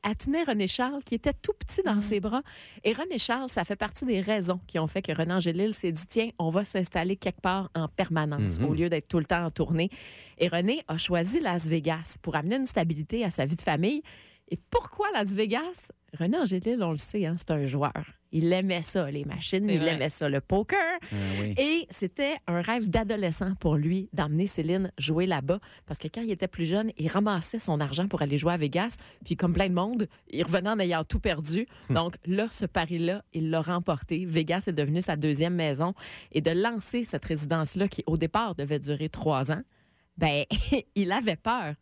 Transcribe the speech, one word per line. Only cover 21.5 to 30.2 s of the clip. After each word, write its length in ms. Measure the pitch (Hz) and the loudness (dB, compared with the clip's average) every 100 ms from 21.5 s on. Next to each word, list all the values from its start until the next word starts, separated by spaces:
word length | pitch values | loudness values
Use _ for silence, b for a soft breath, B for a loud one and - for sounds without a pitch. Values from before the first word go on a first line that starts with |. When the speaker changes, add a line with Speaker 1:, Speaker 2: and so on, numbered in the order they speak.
| 104 | 2
Speaker 1:
Et 300 | 285 330 - | 2 2 -2
c'était 460 | - 185 - 277 311 - | -4 -4 -2 -2 -2 -2
un 140 | 175 | -2
rêve 280 | 175 240 214 | 0 0 2
d'adolescent 680 | 226 214 214 180 165 185 190 | 2 2 0 0 0 -2 0
pour 200 | 165 151 | 2 2
lui 340 | 156 185 185 | 2 0 -2
d'emmener 320 | 156 151 151 196 | -2 0 2 2
Céline 460 | - 156 190 185 - | 0 0 0 0 -2
jouer 280 | 139 160 185 | 0 2 2
là-bas. 340 | 156 135 190 B B - | 2 0 -2 B B -10
Parce 140 | 151 | -8
que 80 | 156 | -6
quand 120 | - | -6
il 80 | 233 | -4
était 160 | 185 185 | -2 -4
plus 160 | - 165 | -2 0
jeune, 260 | 196 220 - | 0 0 -2
il 100 | 160 | 0
ramassait 520 | 185 208 185 - 226 | 2 2 0 -2 -2
son 200 | - 147 | -2 0
argent 280 | 143 139 196 | 0 0 -2
pour 140 | - | 0
aller 160 | 143 143 | 0 2
jouer 160 | 151 | 2
à 40 | 175 | 2
Vegas. 400 | 147 165 226 - B B | 0 0 -2 -4 B B
Puis 120 | - - | -6 0
comme 160 | 175 | 2
plein 160 | 170 196 | 4 4
de 40 | |
monde, 340 | 175 196 240 208 b | 2 0 0 -2 b